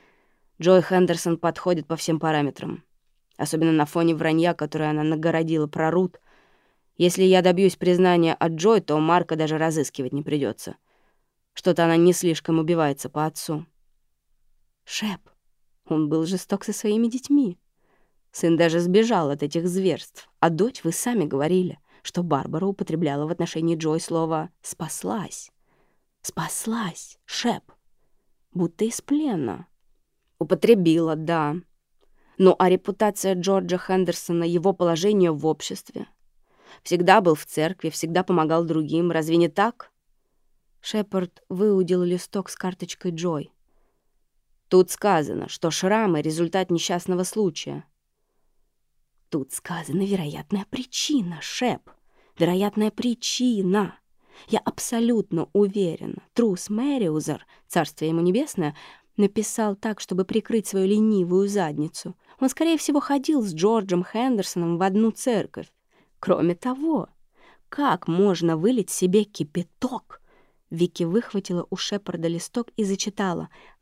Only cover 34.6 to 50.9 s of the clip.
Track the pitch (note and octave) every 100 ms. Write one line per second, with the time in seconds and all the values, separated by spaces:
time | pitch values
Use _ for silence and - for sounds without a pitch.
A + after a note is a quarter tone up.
34.6 | F3+ F#3 F3 E3 G3 G#3+ F3 D3+ D#3 D3+
35.6 | - G3 - - - _ _ _ _ _
36.6 | - - - F3 F3 G3+ F3 D#3 - -
37.6 | D#3 F#3 D#3+ - D#3+ E3+ F#3 F3+ D#3 E3
38.6 | E3+ D#3+ D3+ D#3+ F3 E3 D#3 E3 E3+ D3+
39.6 | G#3+ - - _ _ _ _ _ _ _
40.6 | _ _ - G#3+ G#3 F#3+ F3+ - _ F#3
41.6 | G#3+ G3 F3 F3+ F3 F3+ - G3+ F#3 -
42.6 | F#3 F#3 F3 - F3+ E3 F3 D#3 E3 _
43.6 | _ _ _ _ _ _ _ _ _ _
44.6 | _ F#3 F3+ - G#3 F3 C#3+ E2+ - -
45.6 | E3+ D3+ F#3 G#3+ G#3+ D#3 D3+ D#3 E3+ F#3+
46.6 | F3+ E3+ - F3 F3+ F3+ F#3 G#3+ G3 D3+
47.6 | - D3 - _ _ _ _ _ _ _
48.6 | _ _ _ _ _ _ _ D#3+ C3 -
49.6 | - E3+ D3 D#3 G3 G3 D3+ D3 D3 G3+
50.6 | G3+ B3 B3+